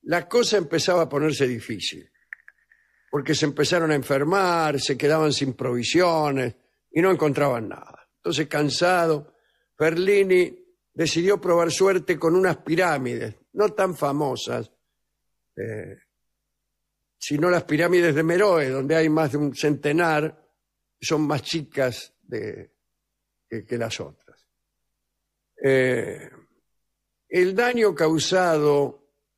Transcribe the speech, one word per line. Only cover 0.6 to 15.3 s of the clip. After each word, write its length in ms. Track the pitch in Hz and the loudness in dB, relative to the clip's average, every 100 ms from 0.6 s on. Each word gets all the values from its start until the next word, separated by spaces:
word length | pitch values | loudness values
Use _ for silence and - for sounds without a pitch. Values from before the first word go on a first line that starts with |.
| 160 160 165 175 | 0 -2 2 2
a 60 | 165 | 2
ponerse 380 | 143 156 143 131 | 0 -2 0 0
difícil, 600 | 120 - 107 - - - _ _ - - _ _ _ _ _ _ | -2 -8 -8 -8 -10 -20 _ _ -20 -20 _ _ _ _ _ _
porque 260 | 147 127 113 | -6 -2 0
se 100 | 147 | 0
empezaron 460 | 139 147 180 160 | 0 0 2 2
a 40 | 147 | 0
enfermar, 840 | 127 139 147 196 185 170 156 143 | 0 0 2 2 2 2 0 -2
se 180 | - 131 | -4 0
quedaban 340 | 147 160 156 | 2 2 2
sin 200 | 135 135 | 0 -4
provisiones 1000 | 123 127 123 117 165 180 160 151 135 123 - _ _ _ | -4 -4 -4 0 2 2 2 0 0 -4 -6 _ _ _
y 100 | - | 0
no 100 | 185 | 2
encontraban 580 | 170 151 139 143 120 107 | 4 2 2 0 -2 -6
nada. 380 | - - - _ _ | -12 -18 -20 _ _
Entonces, 300 | - 147 156 | -6 -4 -4
cansado, 880 | 151 147 - 175 180 165 151 143 _ _ _ _ _ | -2 -2 0 2 2 2 0 -4 _ _ _ _ _
Ferlini 800 | 156 165 190 202 196 185 175 - _ _ _ | 0 2 2 4 4 4 2 -4 _ _ _
decidió 460 | - 165 165 180 202 | -4 -2 0 2 0
probar 320 | 180 170 170 | 2 2 2
suerte 460 | - 190 190 - 165 | 2 2 2 -2 0
con 160 | 165 175 | 2 2
unas 220 | 185 156 | 2 0
pirámides, 760 | - 160 180 147 127 120 113 104 _ | -2 0 0 0 -4 -6 -8 -12 _
no 160 | - 208 | -2 -2
tan 260 | 208 196 165 | 0 -2 0
famosas, 760 | 147 143 143 120 - 120 110 _ _ _ _ _ _ | -2 -2 -2 -4 -6 -8 -8 _ _ _ _ _ _